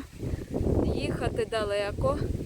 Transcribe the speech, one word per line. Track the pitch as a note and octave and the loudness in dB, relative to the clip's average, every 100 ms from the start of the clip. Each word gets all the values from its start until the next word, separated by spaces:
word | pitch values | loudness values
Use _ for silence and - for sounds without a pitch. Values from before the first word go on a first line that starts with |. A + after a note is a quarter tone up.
| C4+ - - - - - - - - - | -4 -8 -4 -4 -2 0 4 4 4 2
Їхати | - - A#3 - G#3+ | 0 0 -2 -2 -2
далеко, | A3+ G#3 G3+ G3+ G#3 G#3+ D4 - - | 0 0 0 0 0 2 2 0 -2